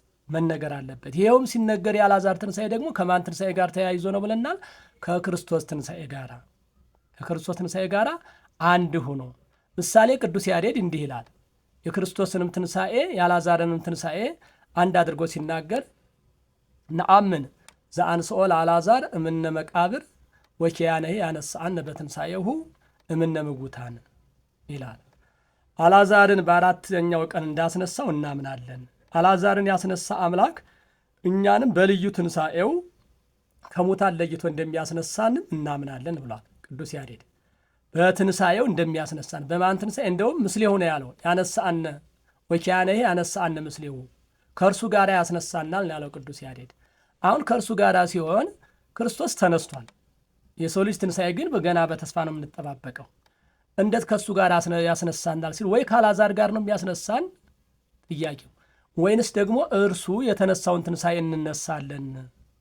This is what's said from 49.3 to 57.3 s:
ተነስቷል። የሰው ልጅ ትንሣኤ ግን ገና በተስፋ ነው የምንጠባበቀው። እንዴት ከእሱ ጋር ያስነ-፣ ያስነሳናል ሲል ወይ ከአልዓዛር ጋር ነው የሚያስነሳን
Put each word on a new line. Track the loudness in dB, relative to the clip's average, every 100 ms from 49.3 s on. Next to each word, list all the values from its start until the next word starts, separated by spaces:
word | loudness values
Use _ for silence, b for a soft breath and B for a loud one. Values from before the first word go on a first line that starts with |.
ተነስቷል። | 2 2 2 -2 -12 -16 _ _ _ _ _ _ -8
የሰው | -4 0
ልጅ | 0 0
ትንሣኤ | -4 -2 -2
ግን | -2 -2 -2
ገና | 2 2
በተስፋ | 2 -2 -6 -6
ነው | -4
የምንጠባበቀው። | -6 -12 -12 -12 -12 -14 -16 -20 _ _ _ _ _ _ 0
እንዴት | 0 0
ከእሱ | 0 -2 0
ጋር | 2 4
ያስነ-፣ | 4 2 0
ያስነሳናል | 2 0 -2 -4 -4 -4 -6
ሲል | -4 2
ወይ | 2
ከአልዓዛር | 4 4 4 4 2
ጋር | 4 2
ነው | 0
የሚያስነሳን | -2 -2 -2 -6 -2 -2 -2